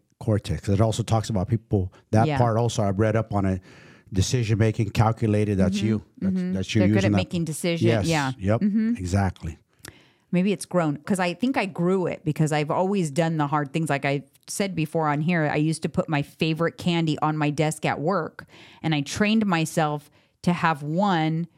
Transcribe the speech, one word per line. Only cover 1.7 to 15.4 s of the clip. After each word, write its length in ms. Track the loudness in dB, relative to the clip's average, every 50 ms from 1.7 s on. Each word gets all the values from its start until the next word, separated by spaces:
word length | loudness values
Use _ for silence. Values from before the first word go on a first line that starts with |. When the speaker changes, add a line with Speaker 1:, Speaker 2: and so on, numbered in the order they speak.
| 0 0 0 -2 -8 -14 _ 0
Speaker 1:
that 140 | 2 4 4
Speaker 2:
Yeah. 100 | 4 4 2
Speaker 1:
part 180 | 2 2 2
also, 240 | 2 0 0 0 0 0
I've 140 | 0 2 2
read 160 | 2 2 2
up 160 | 0 -2 0 -2
on 120 | 0 0
it, 160 | 0 0 -2 -6 -14 -20 -20 -20 -20 -20 -20 _ -6
decision 460 | -2 -2 -2 0 0 -2 0 0 2
making, 320 | 2 2 2 2 0 -2 0
calculated, 680 | 2 4 4 4 4 2 0 2 2 2 2 2 2 2
that's 180 | 2 2 2
Speaker 2:
Mm-hmm. 80 | 0 0
Speaker 1:
you. 140 | 0 0 0 -4 _ _
That's, 160 | -4 -4 -2 -2
Speaker 2:
Mm-hmm. 180 | -2 -2 -4 -4
Speaker 1:
that's 220 | -4 -4 0 2
you 40 | 2
Speaker 2:
They're 80 | 4
good 80 | 4 4
Speaker 1:
using 120 | 4 4 4
Speaker 2:
at 20 |
Speaker 1:
that. 60 | 2
Speaker 2:
making 280 | 2 0 0 -2 -4 -2
decisions. 380 | -4 -4 -4 -2 -2 0 2 2
Speaker 1:
Yes. 220 | 2 2 2 2
Speaker 2:
Yeah. 240 | 0 0 0 0 -2 -4 -4
Speaker 1:
Yep. 220 | -2 0 0 2
Speaker 2:
Mm-hmm. 340 | 0 0 0 0 0 0 -2
Speaker 1:
Exactly. 640 | -2 -2 0 0 0 0 0 -2 -6 -10 -12 -12 -12 _ _ _ _ -20 -20 -20 -20 _ _ _ _ _ -4
Speaker 2:
Maybe 200 | -2 0 0 0
it's 140 | -2 -2 -4
grown, 320 | -2 -2 0 0 0 -2
'cause 220 | -4 -2 -2 -2 0
I 140 | 0 -2 -2
think 240 | -2 -2 -2 -2
I 80 | -2 -4
grew 400 | -4 -4 -2 0 0 0 0 0
it 160 | -2 -4 -4 -4
because 280 | -4 0 0 0 0
I've 180 | 0 -2 -2 0
always 400 | 0 0 0 0 0 -2 -2 -2
done 280 | -2 -2 -2 0 0
the 100 | -2 -2
hard 260 | 0 0 -2 -2 -2 -4
things. 160 | -4 -2 -2
Like 160 | -2 -2 0
I 180 | -2 -2 -2 -4 _ _ _ _
said 280 | -10 -6 -4 -4 -4 -2
before 320 | -4 -4 -2 -2 -2 0
on 140 | 0 0 0
here, 280 | 0 0 0 2